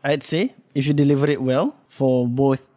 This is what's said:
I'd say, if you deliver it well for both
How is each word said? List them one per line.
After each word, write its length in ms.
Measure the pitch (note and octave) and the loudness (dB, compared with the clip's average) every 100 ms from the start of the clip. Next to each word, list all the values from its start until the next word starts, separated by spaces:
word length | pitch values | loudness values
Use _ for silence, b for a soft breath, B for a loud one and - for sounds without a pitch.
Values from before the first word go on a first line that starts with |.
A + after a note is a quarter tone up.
I'd 200 | C#3+ D3 | -2 -2
say, 320 | - D#3+ B3 - _ C#3+ | -2 -2 -4 -6 _ -4
if 120 | C3+ | -2
you 60 | |
deliver 380 | D3 C#3+ C#3+ D3 | 2 2 2 0
it 100 | C#3+ | -2
well 380 | B2+ C3 A#3+ - _ | 0 0 -2 -6 _
for 400 | - C3+ B2+ B2 | -4 0 2 0
both 400 | B2 C#3 C3+ - | 0 0 0 -6